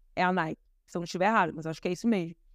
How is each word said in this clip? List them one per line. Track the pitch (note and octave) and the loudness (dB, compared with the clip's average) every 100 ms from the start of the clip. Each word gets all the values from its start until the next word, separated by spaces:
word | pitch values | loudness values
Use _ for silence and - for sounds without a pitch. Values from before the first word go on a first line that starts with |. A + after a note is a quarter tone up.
| _ - | _ 0
é | |
a | F3+ | 2
Nike. | F#3 D#3+ - _ _ _ | 2 0 -4 _ _ _
Se | F3+ | -8
eu | |
não | E3+ | -4
estiver | F3 F#3+ | 0 2
errado, | A3+ F3 D#3+ | 4 2 0
mas | D#3+ | -8
acho | D#3+ | -6
que | F#3 | -4
é | |
isso | F3+ A#3 | -2 0
mesmo. | G#3+ E3 F3 _ | 0 0 -10 _